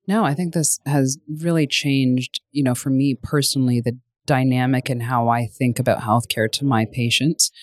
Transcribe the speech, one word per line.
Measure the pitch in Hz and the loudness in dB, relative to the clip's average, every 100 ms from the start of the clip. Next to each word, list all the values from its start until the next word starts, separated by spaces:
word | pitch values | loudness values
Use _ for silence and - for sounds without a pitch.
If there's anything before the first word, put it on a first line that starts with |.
| - | -4
No, | 214 170 | -2 0
I | |
think | 143 175 | -2 -2
this | 165 147 - - | -2 -2 -2 -2
has | 143 131 139 - | 0 0 -2 -10
really | 156 170 165 143 | -6 -2 0 0
changed, | - 143 135 131 127 123 - _ | 0 0 2 2 0 -2 -10 _
you | 143 | -2
know, | 131 | 0
for | 120 143 | 0 0
me | 131 139 127 | 0 0 -2
personally, | - 147 135 139 127 120 | -2 -2 0 0 0 0
the | 117 123 _ _ - | -2 -6 _ _ -2
dynamic | 135 131 127 127 131 - | 0 2 2 2 0 -2
and | 123 | -4
how | 117 127 117 | -2 0 2
I | 117 117 | 0 -2
think | - 127 117 | -2 -2 0
about | 120 - | 0 0
healthcare | 117 117 - - 110 | 2 0 0 -2 -2
to | - 139 | -2 0
my | 113 113 | 0 0
patients | - 117 - 139 - - - | -2 -2 0 0 0 -2 -4